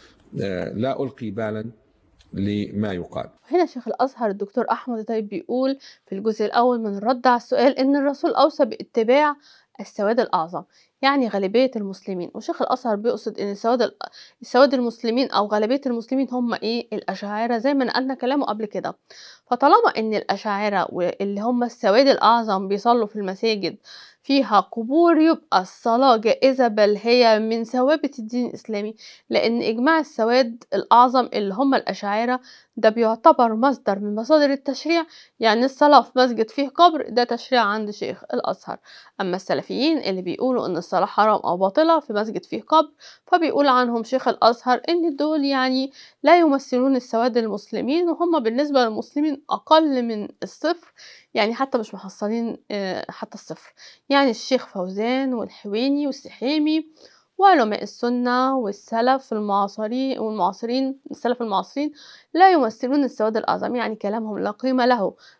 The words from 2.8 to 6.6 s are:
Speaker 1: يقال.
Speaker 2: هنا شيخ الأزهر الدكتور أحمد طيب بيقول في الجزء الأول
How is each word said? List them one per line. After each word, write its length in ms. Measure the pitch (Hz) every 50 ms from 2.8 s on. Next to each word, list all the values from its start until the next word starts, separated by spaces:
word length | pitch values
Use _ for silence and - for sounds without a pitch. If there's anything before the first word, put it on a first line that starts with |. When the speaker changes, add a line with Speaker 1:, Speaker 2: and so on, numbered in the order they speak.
| 107 104 95
Speaker 1:
يقال. 360 | 90 85 - - - - - _ _ _ -
Speaker 2:
هنا 140 | 285 359 349
شيخ 220 | 262 - 254 -
الأزهر 420 | 220 - - 247 269 - - 247 208
الدكتور 360 | 202 208 208 202 - 254 220 -
أحمد 320 | 226 240 - 254 240 220 220
طيب 240 | - 226 220 214
بيقول 500 | 208 202 175 - - 233 254 262 262 269 269 - - - _ _
في 100 | - 196
الجزء 300 | 190 208 220 214 - 214
الأول 340 | 208 - 240